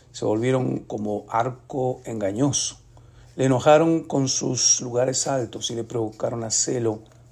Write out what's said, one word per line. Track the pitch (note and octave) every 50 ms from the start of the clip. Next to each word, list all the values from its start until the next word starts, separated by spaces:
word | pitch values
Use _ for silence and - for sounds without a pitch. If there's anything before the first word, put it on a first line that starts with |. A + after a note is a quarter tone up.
| - -
se | - - A#2
volvieron | A2 G#2+ A2 A#2 B2+ C3 C3 B2+ C3 C3 -
como | - - - G#2+ G#2 G#2 G#2 G#2 - -
arco | - A2+ A#2+ C3 B2+ - - - - C#3 B2+ B2+ B2+ B2+ -
engañoso. | - A#2 A2 G#2 F#2+ G2+ A2 C#3 C#3+ - - - - - - - - - - - - - - - - -
Le | - B2+
enojaron | C3+ C3+ - - D#3 D3+ D3+ E3 E3 E3 D#3+ D#3
con | - - C#3 C3+ C3
sus | - - - C3+ C3 A#2+ - - - -
lugares | B2+ B2 A#2 A#2+ B2+ C3+ C3+ C3 -
altos | C#3 C#3 C3+ A#2+ A2 - A2+ A2 -
y | A#2+
le | A#2 A2+
provocaron | A2+ A#2+ A#2+ A2+ G#2+ G#2+ - - A2+ A#2 A#2 A2+
a | A2+
celo | - - - - C3+ B2+ A#2 A2+ A2 A2 - - - - - -